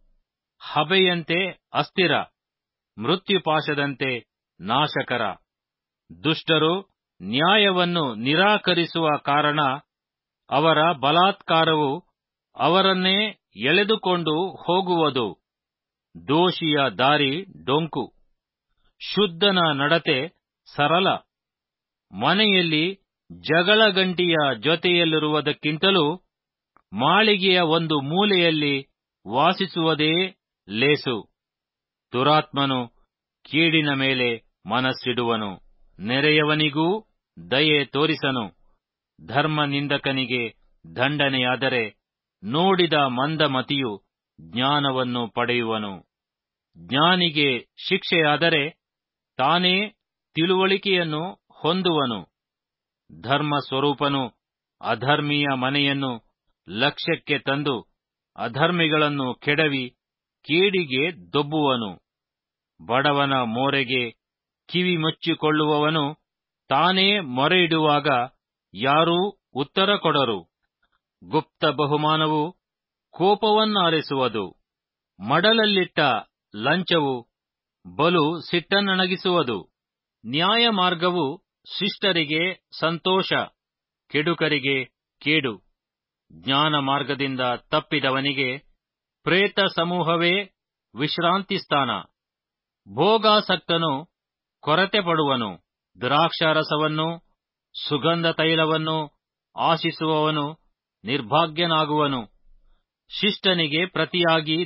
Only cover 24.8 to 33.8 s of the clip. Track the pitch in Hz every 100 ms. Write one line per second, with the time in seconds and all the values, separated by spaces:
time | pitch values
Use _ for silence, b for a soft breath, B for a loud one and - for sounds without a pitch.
24.8 | 180 175 165 156 151 151 147 143 156 156
25.8 | 190 190 147 180 _ _ _ _ _ _
26.8 | _ 98 139 190 214 202 190 180 165 165
27.8 | 165 151 135 175 208 190 170 156 147 139
28.8 | - _ _ _ 92 120 160 190 190 175
29.8 | 160 151 151 165 185 - _ _ - 107
30.8 | 139 147 139 113 - _ _ _ _ _
31.8 | _ _ _ 120 135 151 151 139 139 131
32.8 | 120 _ _ _ _ _ - 147 165 160